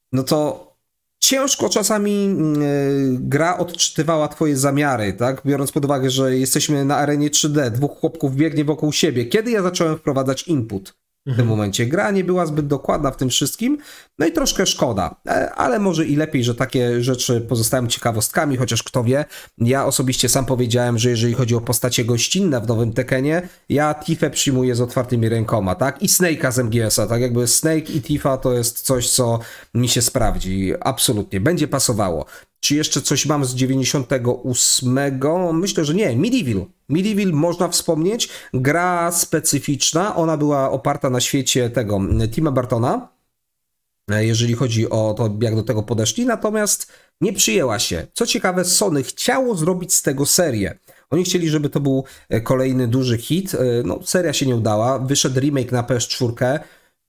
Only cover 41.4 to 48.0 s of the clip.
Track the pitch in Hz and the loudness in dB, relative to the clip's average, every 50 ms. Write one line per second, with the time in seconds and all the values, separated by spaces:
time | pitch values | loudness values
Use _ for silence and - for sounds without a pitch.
41.4 | 131 - - 135 120 117 - 135 113 101 104 95 98 - 113 113 113 110 - 170 | 0 2 2 2 2 2 0 -2 0 0 0 0 2 2 2 2 2 0 0 0
42.4 | 156 151 131 131 120 120 127 117 117 143 208 262 247 - _ _ _ _ _ _ | 0 2 2 0 0 0 0 0 2 0 0 -2 -4 -10 _ _ _ _ _ _
43.4 | _ _ _ _ _ _ _ _ _ _ _ _ _ - 107 107 110 113 113 113 | _ _ _ _ _ _ _ _ _ _ _ _ _ -2 0 2 2 2 2 2
44.4 | 120 120 117 117 135 120 113 110 113 - - 113 110 107 107 - 120 107 104 107 | 2 0 0 0 -2 0 0 0 0 0 0 0 0 0 0 0 -2 -2 0 -2
45.4 | 120 110 110 110 104 - 117 107 107 - 117 110 107 - - 233 247 254 226 - | -2 0 0 -2 -2 -2 -2 -2 -2 -2 -2 0 0 -2 -2 -2 0 0 0 0
46.4 | - 214 214 214 208 202 - - - - - - _ _ _ _ 160 220 196 - | -2 -2 0 0 0 0 -2 -4 -4 -12 -18 -20 _ _ _ _ -2 -2 0 0
47.4 | - 220 214 190 143 123 104 101 - - 92 82 | 0 2 2 2 2 0 0 -2 -2 -4 -4 -6